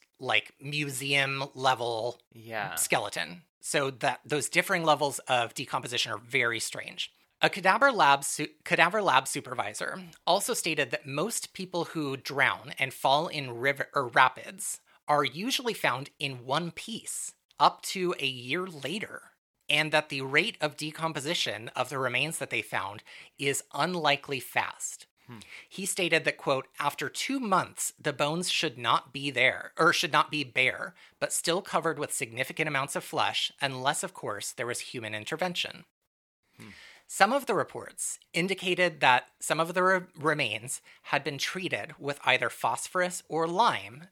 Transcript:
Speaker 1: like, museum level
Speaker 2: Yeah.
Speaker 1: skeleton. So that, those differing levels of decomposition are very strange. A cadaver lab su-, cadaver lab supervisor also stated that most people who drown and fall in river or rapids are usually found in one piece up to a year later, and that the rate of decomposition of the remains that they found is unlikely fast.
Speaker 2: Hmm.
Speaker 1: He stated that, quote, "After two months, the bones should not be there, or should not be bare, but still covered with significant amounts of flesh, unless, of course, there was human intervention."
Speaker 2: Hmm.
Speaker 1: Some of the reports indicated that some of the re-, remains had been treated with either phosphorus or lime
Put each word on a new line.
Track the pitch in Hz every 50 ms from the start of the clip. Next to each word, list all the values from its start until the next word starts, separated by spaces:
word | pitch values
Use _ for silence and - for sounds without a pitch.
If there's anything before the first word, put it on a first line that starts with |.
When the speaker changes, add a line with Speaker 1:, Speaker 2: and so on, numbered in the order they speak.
| _ _ _ -
Speaker 1:
like, | 135 127 110 104 - - - -
museum | 139 147 147 151 147 143 123 110 139 139 139 143 135 135 135 139 139 139
level | - 127 131 131 131 127 120 120 117 110 110 123 - - _ _
Speaker 2:
Yeah. | - 113 110 113 113 110 101 92 82
Speaker 1:
skeleton. | 82 - - - 127 104 101 - 92 82 78 90 90 _ _ _ _
So | - - - 151 139 135
that, | 131 120 - 135 123 - -
those | 120 147 147 123 -
differing | - 170 175 - 190 175 160
levels | 156 147 135 151 139 123 - -
of | - 165 120 117 113
decomposition | - - 131 - - 131 110 113 120 113 - 123
are | 110 104
very | 117 120 131 135 120 117 113 110
strange. | - - - - - - - - - - _ _ _ _ _ -
A | - 156
cadaver | - 196 175 190 196 226 269 277
lab | 247 196 156 139 139 139
su-, | 143 - - - 147 - - _
cadaver | - - 175 160 165 175 196 220
lab | 202 160 127 135 135
supervisor | - - 143 - - 127 123 101 104 107 - - - - 190 185 165 - _ -
also | - 175 202 - - 220
stated | - - 175 156 151 139 120
that | 147 - -
most | 135 135 147 175 233 226 - - -
people | - - 185 180 180 170 156
who | - - 165 147 135 135
drown | 127 - - 135 139 131 120 95 - - 143 - -
and | 135 131 -
fall | - - 139 135 147 170
in | 180 - 151 139 127 117 117
river | 123 139 139 135 - -
or | - 143 131
rapids | 120 110 139 131 127 - - - 110 98 90 - - - - _ _ _ _ - -
are | 147 147 143
usually | 127 123 165 208 262 - - 247 233 196
found | - - 143 123 131 143 - _ -
in | 151 139 135 123 120
one | 131 135 156 175 170
piece | - - - - 226 - - - - - - - - _ _ _ _ -
up | 147 170 - -
to | - - - 190 180 175 - -
a | 143
year | 135 127 123 120 127 143 180 185
later, | 190 170 139 131 135 180 220 - - - - - - _ _ _ _ _ _ _ -
and | 147 147 156 151
that | 156 156 156 -
the | 147 135
rate | 135 135 139 151 190 233 - -
of | 156 151 131
decomposition | - 151 156 160 - 160 165 147 147 127 151 175 - - 123 101 104 113 131 -
of | - 123 120
the | 147 135
remains | 135 123 123 127 143 156 165 -
that | 135 -
they | 127 113
found | 104 - 135 110 95 98 101 110 - - - - - - _
is | - 135 139 135 - - _ -
unlikely | 143 151 175 185 175 151 147 143 139 - - 139 127
fast. | - - - 123 98 - - - - - - - - _ _ _ _
Speaker 2:
Hmm. | - 120 107 - - - - - _
Speaker 1:
He | - - 196
stated | 185 - 202 180 165 165 160 147
that, | 151 - -
quote, | - 151 139 131 - _ _ -
"After | 147 143 - - 147 -
two | - - - - 269 277
months, | 247 208 190 170 131 - - - - - - _
the | - 156
bones | 135 - 147 147 156 175 180 -
should | - - 170 156 120 120
not | 120 117 131 - - -
be | - 143 139 143
there, | 127 120 123 - 92 92 - - -
or | - 165 170
should | 156 - 180 156
not | 143 151 - -
be | 151 151 139
bare, | 123 - 131 127 123 92 - - 185 - - - - _ -
but | 143 -
still | - - - 170 165 196
covered | 208 - - 175 151 165 143 143
with | 147 -
significant | - - 135 113 113 123 131 - 170 - 156 156
amounts | 147 135 135 143 -
of | 180
flesh, | - - - 135 104 101 110 - - - - -
unless, | 143 139 135 127 127 139 156 - -
of | 143 -
course, | - - 120 104 101 - -
there | - - 120 120
was | 120 - - -
human | - 127 110 107 107
intervention." | 107 107 - 160 156 180 180 175 - - - - - - _ _ _ _ _ _ _ _ _ _ _ _ _ _
Speaker 2:
Hmm. | - 113 107 - - - - - - _ -
Speaker 1:
Some | - - 196 208
of | 262 285 -
the | - 208
reports | 165 131 - - 120 98 - - - - - - - _ _
indicated | - 165 175 170 190 180 180 185 175 170 180 175 160 147
that | 147 135 123 127 - _ _ -
some | - - 156 156
of | 165 170 175
the | 185
re-, | 180 185 190 185 180 - -
remains | - 139 160 151 151 135 110 104 110 110 127 - - _ - - _ -
had | - - 143 139
been | 160 143 131
treated | - - - 185 190 156 131 104 107 - - -
with | - 143 143 - -
either | 135 127 123 107 104
phosphorus | - - - 117 120 - - - - 185 180 180 180 - - -
or | 156 160 165 165
lime | 170 190 240 220 135 101 95 98 120 147 170 -